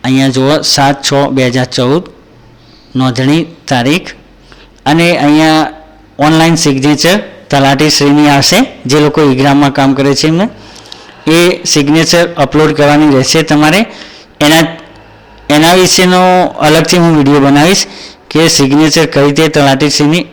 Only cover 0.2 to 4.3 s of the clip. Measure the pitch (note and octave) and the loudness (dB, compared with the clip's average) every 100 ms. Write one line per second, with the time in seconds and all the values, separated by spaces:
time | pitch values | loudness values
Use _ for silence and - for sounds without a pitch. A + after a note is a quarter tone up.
0.2 | C3+ B2+ C3+ D3+ - - C#3 C#3+ - C#3 | 0 0 0 0 -2 -2 -2 -2 -4 -2
1.2 | C#3 C3 B2+ B2+ B2+ - B2 D#3 - - | -2 -2 -2 -2 -4 -4 -2 -2 -6 -20
2.2 | - - - - - - _ C3 C3 A#2+ | -20 -20 -20 -20 -20 -20 _ -4 -4 -2
3.2 | C3 D#3 E3 - - B2+ B2 E3+ - - | -2 -2 -4 -14 -6 -4 -2 -4 -6 -20
4.2 | - | -20